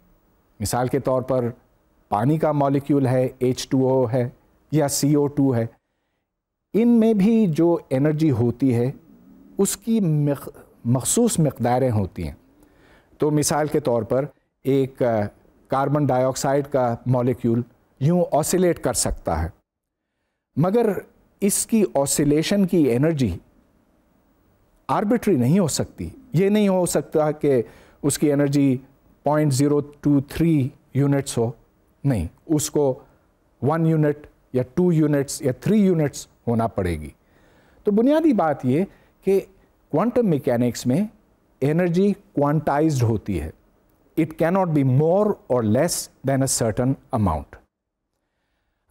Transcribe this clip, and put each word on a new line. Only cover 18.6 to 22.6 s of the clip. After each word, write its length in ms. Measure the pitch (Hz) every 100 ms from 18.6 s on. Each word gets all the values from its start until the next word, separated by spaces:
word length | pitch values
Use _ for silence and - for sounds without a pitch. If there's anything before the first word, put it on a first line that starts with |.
| 180 160
कर 160 | 139
सकता 400 | 120 107 - -
है, 180 | 80 82 - _ _ _ _ _ _ _ _ _ -
मगर 460 | 180 233 220 185 - _ _ _
इसकी 420 | 202 - - 220
ऑसिलेशन 800 | 196 143 139 - 147 147 160 202